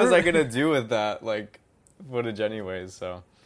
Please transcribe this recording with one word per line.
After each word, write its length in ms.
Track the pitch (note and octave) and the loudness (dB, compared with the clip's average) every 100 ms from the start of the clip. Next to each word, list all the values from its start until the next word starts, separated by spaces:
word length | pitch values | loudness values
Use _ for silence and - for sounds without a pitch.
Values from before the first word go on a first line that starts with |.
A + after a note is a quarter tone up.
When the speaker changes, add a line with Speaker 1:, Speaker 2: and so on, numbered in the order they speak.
Speaker 1:
was 80 | - | 6
I 60 | F3 | 6
Speaker 2:
rem- 80 | E3+ | 6
Speaker 1:
gonna 180 | E3 C3 | 2 2
do 200 | A#2+ D#3 | 0 2
with 200 | C#3+ A2+ | 2 0
that, 340 | A2+ G#2+ G2 | 0 0 -2
like, 360 | A2+ G#2+ G#2 - _ _ _ _ D3+ | -4 -4 -6 -16 _ _ _ _ -6
footage 280 | B2 A#2 G#2 | -4 -2 -2
anyways?" 540 | G#2+ G#2+ F#2+ F#2 F#2 | -2 -2 -6 -8 -10
So 300 | - F#2 F2+ - _ | -10 -10 -10 -16 _